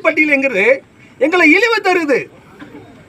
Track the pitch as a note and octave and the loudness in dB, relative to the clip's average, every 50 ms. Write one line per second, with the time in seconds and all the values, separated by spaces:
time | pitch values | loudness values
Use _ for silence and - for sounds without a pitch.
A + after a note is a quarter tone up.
0 | - E4 D4+ E4 D#4 D4+ C#4+ C4+ C4+ C4+ A#3+ F#3 G3+ A#3 C#4 - - - _ - | 4 0 0 0 0 0 0 0 -2 -2 -2 0 0 0 0 0 -2 -16 _ -20
1 | - - - - A#3 D4+ F4+ F4+ E4+ D4+ D#4 G4 A4 A4+ A#4 A4+ G#4+ F#4+ F4+ F4 | -20 -18 -8 -4 -2 0 0 2 4 4 4 2 2 0 -2 -2 -2 -2 -2 -2
2 | E4 C#4+ C4 F#3+ C3 - - - - - - - - - - - - - - - | 0 -2 -2 -2 -4 -6 -16 -20 -20 -20 -20 -20 -20 -20 -20 -20 -20 -20 -20 -20
3 | - | -20